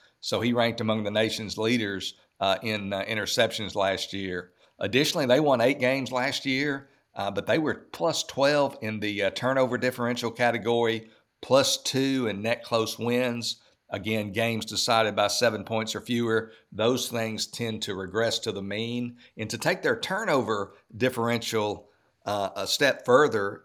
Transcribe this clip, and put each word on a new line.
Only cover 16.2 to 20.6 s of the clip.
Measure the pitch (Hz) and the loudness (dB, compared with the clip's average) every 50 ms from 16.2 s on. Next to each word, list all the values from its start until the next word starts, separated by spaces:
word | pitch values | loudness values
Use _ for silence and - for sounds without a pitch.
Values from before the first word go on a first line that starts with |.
| 117 113 113 110 110 110 - - _ _ | 0 2 2 0 0 -2 -8 -20 _ _
those | - - 107 120 131 120 - - | -4 0 2 2 2 2 -2 -4
things | 120 117 113 110 110 95 - | -4 -4 -4 -4 -4 -6 -6
tend | - - - 120 113 110 - - | -8 -6 -6 -4 -4 -4 -4 -6
to | 104 98 | -6 -6
regress | 92 95 90 90 110 113 113 - - | -6 -6 -4 -2 0 0 0 0 -2
to | - 113 | -4 -4
the | 95 98 98 | -4 -4 -6
mean. | 98 101 107 117 117 120 123 123 117 - - - - _ - | -6 -4 -4 -4 -4 -4 -4 -4 -6 -8 -12 -20 -16 _ -8
And | 110 107 | -6 -6
to | 120 113 | -6 -2
take | - 156 185 180 - | -2 -2 -2 0 0
their | 143 117 113 | 0 0 0
turnover | - - 190 202 226 190 151 131 113 101 110 101 | -2 -4 -4 -4 0 2 2 2 2 0 -2 -2